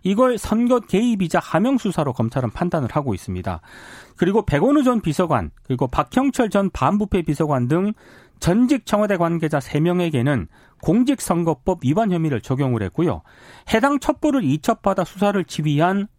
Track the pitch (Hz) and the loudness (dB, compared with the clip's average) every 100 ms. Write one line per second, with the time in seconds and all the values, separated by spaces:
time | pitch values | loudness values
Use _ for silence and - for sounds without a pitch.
0 | 185 202 254 233 - 220 240 247 - 190 | -2 2 2 0 -2 0 2 0 0 0
1 | 240 214 170 180 - 165 233 277 208 175 | 2 0 0 -2 0 0 2 0 0 -2
2 | 139 120 117 135 123 - 175 165 135 151 | -2 -2 -2 -2 -4 -4 -4 -2 -2 -4
3 | 139 - - 90 92 82 - - - - | -4 -6 -6 -6 -6 -8 -12 -20 -20 -20
4 | - - 175 214 196 143 226 294 254 233 | -20 -2 0 2 0 2 4 4 2 2
5 | 170 147 170 127 82 - - 127 131 - | 0 0 0 0 -2 -10 -6 -2 0 -2
6 | 143 - 277 - 226 202 196 - 131 202 | 0 0 0 0 0 0 0 0 0 0
7 | 208 190 160 143 151 135 123 165 202 214 | 0 0 0 -2 0 0 2 0 0 -4
8 | - - - _ 165 202 254 277 - 208 | -14 -20 -20 _ 2 4 4 2 0 0
9 | 208 190 170 170 156 151 - 147 170 180 | 2 2 0 0 0 -2 -2 0 0 0
10 | 170 139 127 131 - - - _ - 208 | 0 0 0 0 -4 -12 -20 _ 0 2
11 | 254 269 - 170 170 143 - 175 120 170 | 2 0 -2 0 0 -2 -2 -2 0 0
12 | 226 175 160 120 - 131 135 117 95 - | 0 0 0 -2 -2 -2 -2 -2 -4 -2
13 | 170 82 - - - - - 220 277 285 | -2 -4 -10 -20 -20 -20 -2 2 2 0
14 | - - 302 269 151 151 - 220 202 190 | -2 -2 0 0 0 0 0 0 -2 -2
15 | 170 185 202 202 165 - 156 143 175 196 | -4 -2 0 0 -4 -4 0 2 2 0
16 | 202 | -4